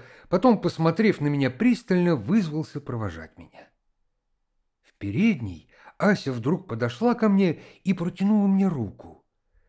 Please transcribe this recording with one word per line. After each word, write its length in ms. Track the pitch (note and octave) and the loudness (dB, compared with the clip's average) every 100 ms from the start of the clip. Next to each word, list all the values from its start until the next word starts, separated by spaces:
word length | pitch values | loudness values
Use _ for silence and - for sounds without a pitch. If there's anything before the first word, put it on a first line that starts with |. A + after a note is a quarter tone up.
| - - - | -10 -20 -4
потом, 320 | F#3 B3+ G#3+ | 2 4 4
посмотрев 640 | E3+ - D#3+ E3 A3+ - | 0 0 0 2 2 0
на 60 | D3 | 0
меня 220 | C#3+ C3+ | 0 -2
пристально, 640 | - A#3+ A#3 - F#3 F3 D3+ | 0 0 0 0 2 2 0
вызвался 680 | G2+ A3 E3+ D3+ D3+ D3 | 0 0 0 -4 -8 -10
провожать 560 | - A#2+ G#2 E2 D#2+ - | -8 -6 -6 -8 -14 -20
меня. 320 | F2 - - _ _ _ _ _ _ _ _ _ _ _ | -20 -20 -20 _ _ _ _ _ _ _ _ _ _ _
В 100 | _ - | _ -14
передней 720 | G2+ A2 A3+ D#3 G#2+ D#2+ - _ - - | -6 0 2 0 -4 -12 -18 _ -20 -2
Ася 340 | F#3+ G3+ C#3 | 2 2 -2
вдруг 380 | B2 A#2 F3+ - | -4 -2 -2 -4
подошла 460 | A#2 A#2+ - A#3+ | -6 -6 -2 -2
ко 160 | A#3 A3 | 2 2
мне 320 | G3 F#3 - - - | 4 2 0 -8 -8
и 100 | F#3 | -4
протянула 520 | F#3+ E3+ F3 G3 G#3+ G3+ | -2 -4 -2 0 2 2
мне 220 | G3 G3 | 2 2
руку. 560 | D3+ G2+ - - - _ _ _ _ | 0 -6 -10 -20 -20 _ _ _ _